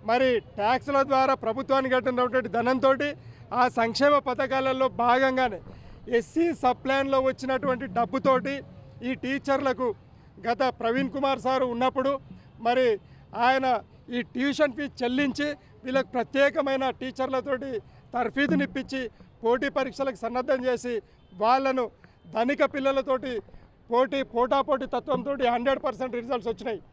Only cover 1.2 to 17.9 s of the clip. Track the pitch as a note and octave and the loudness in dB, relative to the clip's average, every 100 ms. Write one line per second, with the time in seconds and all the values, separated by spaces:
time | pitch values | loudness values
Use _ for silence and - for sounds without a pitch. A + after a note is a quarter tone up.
1.2 | C4+ C4 A3+ A3+ C4 C4+ C4 B3+ B3+ B3 | 2 2 -2 -4 0 0 2 0 0 0
2.2 | B3 B3+ A3+ G#3+ A#3+ C4 C4 C4+ D4 - | 0 0 -2 -2 0 2 4 2 0 -4
3.2 | - - - A#3 B3 B3 A3+ A3+ C#4+ D4 | -14 -20 -6 0 2 2 -2 2 4 4
4.2 | C4+ B3 C4 C4 C4+ C4 C4 F3+ A#3+ B3 | 2 -2 0 0 0 2 0 2 2 4
5.2 | C4+ C4 B3+ F#3 - - - - - A#3+ | 4 2 0 -2 -12 -20 -20 -18 -2 -2
6.2 | - D#4 E4+ D4+ B3+ A#3+ B3+ C#4 C#4 C4+ | 0 0 0 2 0 0 0 0 2 2
7.2 | C4 - C4 C4 C4+ B3+ C4 G#3 A#3 C4 | 2 -2 -2 -2 0 -2 -2 -2 0 0
8.2 | C#4 C4 B3+ C#4 - - - - A#3+ C4 | 2 2 2 -6 -10 -20 -20 -10 -6 -4
9.2 | B3 C#4 C#4 C#4 C#4 B3 B3 G3+ - - | -4 -4 0 0 0 -2 -4 -6 -12 -20
10.2 | - - A#3 A#3 C4 - A3+ B3 C#4 C#4 | -20 -10 -6 0 -2 0 -2 0 -2 -2
11.2 | C4+ C4 B3 C4 B3+ A#3 B3+ C4+ C4 C#4 | 0 0 0 0 0 0 0 0 -2 -2
12.2 | - - - - A#3 B3 B3+ G3+ - - | -8 -20 -20 -6 0 2 2 0 -4 -20
13.2 | - G3+ A#3+ C4+ C4 A#3+ - - - B3 | -14 0 2 4 2 0 -4 -20 -8 -6
14.2 | - B3 C4+ C#4 D4 A#3 C#4+ - B3 B3+ | -6 -2 -2 2 0 0 -10 -4 -2 0
15.2 | C#4+ B3 D4 C#4+ - - C4 C4 B3+ B3+ | 0 0 -4 -6 -14 -14 -2 -2 0 -4
16.2 | A3+ C4+ C#4 D#4 C#4 C4+ C4 - C4 C4 | -2 2 2 2 -2 0 -2 -4 -10 -4
17.2 | C4 C4 C4+ C4 C#4 A3+ - | -4 -2 -4 -6 -4 -8 -10